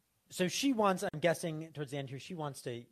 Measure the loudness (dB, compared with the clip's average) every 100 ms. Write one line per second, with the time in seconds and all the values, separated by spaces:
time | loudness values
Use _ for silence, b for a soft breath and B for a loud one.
0 | _ _ _ 0 0 2 2 4 4 4
1 | 0 2 2 4 0 -4 -6 -8 -6 -4
2 | -6 -8 -10 -6 -6 -6 -8 -8 -10